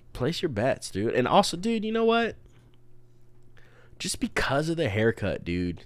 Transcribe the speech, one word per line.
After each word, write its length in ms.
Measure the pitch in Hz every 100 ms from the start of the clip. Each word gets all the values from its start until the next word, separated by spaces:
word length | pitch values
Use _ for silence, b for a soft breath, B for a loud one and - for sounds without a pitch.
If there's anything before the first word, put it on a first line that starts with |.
| -
place 280 | - 127 175
your 80 | 175
bets, 400 | 110 123 - -
dude. 240 | 95 107
And 140 | - 120
also, 300 | 170 202 170
dude, 260 | 202 226
you 80 | 214
know 140 | 226 226
what? 300 | 226 226 - - - - - - - - - - - - - b b b b
Just 200 | - -
because 500 | 247 - - 135 156
of 80 | 165
the 120 | 147
haircut, 540 | 101 110 113 101 73
dude, 420 | - 87 90 87